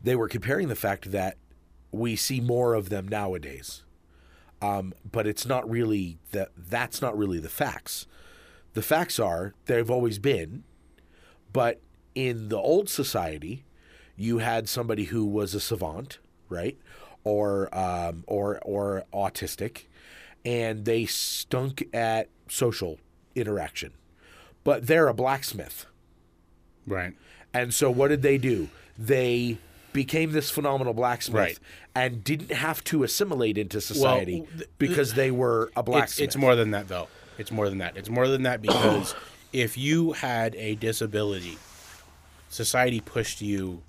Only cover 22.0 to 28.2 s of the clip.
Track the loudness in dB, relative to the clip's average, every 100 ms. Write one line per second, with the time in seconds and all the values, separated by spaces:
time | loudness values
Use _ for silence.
22 | 0 0 -2 _ -8 0 0 0 -6 -6
23 | _ _ _ -4 -2 -2 -4 -8 -12 -14
24 | _ _ -20 -20 -20 _ 2 2 4 6
25 | 6 4 0 0 -4 -8 -12 -14 -18 _
26 | _ _ _ _ _ _ _ _ -6 -4
27 | -4 -8 -20 -20 -4 -2 0 2 2 4
28 | 4 4